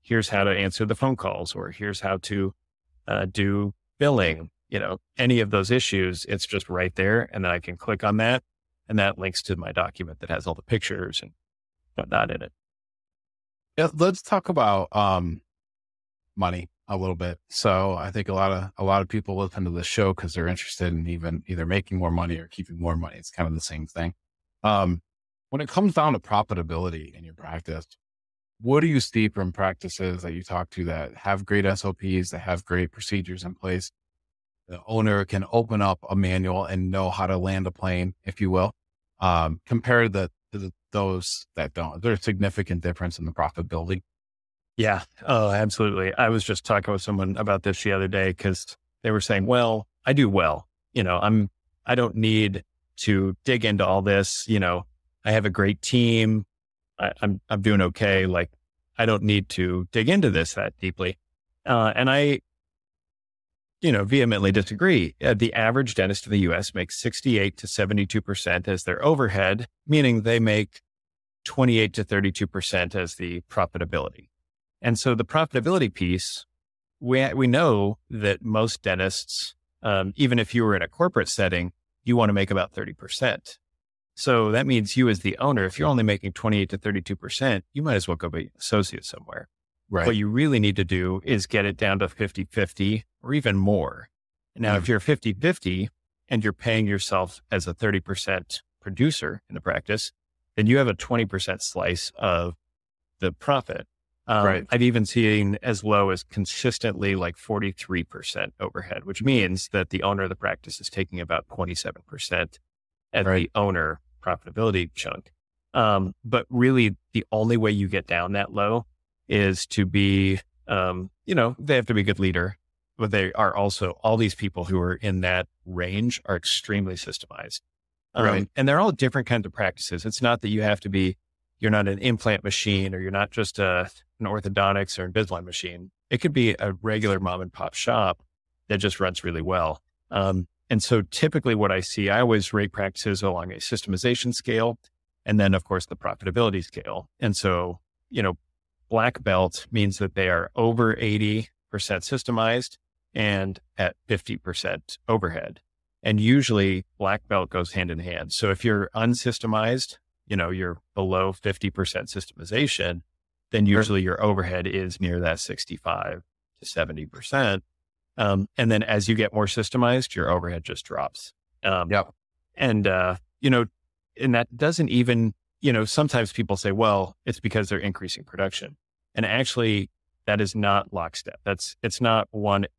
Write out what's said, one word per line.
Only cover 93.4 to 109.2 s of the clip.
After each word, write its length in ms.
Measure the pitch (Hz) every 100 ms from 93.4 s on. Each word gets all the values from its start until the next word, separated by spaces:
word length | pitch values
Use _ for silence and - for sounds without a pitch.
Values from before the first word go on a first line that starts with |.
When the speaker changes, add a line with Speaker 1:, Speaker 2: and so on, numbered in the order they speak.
| 127 98
Speaker 1:
more. 520 | 98 101 71 - - _ _ _ _
Now, 220 | - 113 101
if 80 |
Speaker 2:
Mm. 40 | 90
Speaker 1:
you're 120 | 110
fifty 320 | - 147 113
fifty 560 | 92 165 175 92 92 104 _ _ _ -
and 160 | 117
you're 80 | 104
paying 340 | - 117 110 104
yourself 540 | 101 - 95 90 - -
as 160 | 98 87
a 80 |
thirty 260 | 85 110 95
percent 640 | - 95 - 95 80 - - _
producer 640 | 101 95 143 - - 104 -
in 60 |
the 60 | 98
practice, 520 | 92 - - 107 - _ _ _ _
then 120 | - 107
you 100 | 135
have 120 | 127
a 60 |
twenty 300 | 95 - 120
percent 380 | 104 92 - 95
slice 500 | - 92 87 87 - -
of 400 | 101 87 87 85 _ _ _ _ _ -
the 120 | 92
profit. 540 | 78 - 139 - - - _ _ _ -
Um, 160 | 107
Speaker 2:
Right. 220 | 101 95 -
Speaker 1:
I've 120 | 123
even 240 | 123 117 104
seen 500 | 120 110 107 98 104
as 220 | 123 101
low 260 | 107 104 98
as 140 | 92
consistently, 920 | - - 95 - 123 - 117 101 98
like, 220 | 95 87 87
forty-three 640 | - 104 98 - - 92
percent 520 | 87 - - 98 98 -
overhead, 460 | 98 - 92 -
which 180 | 98 95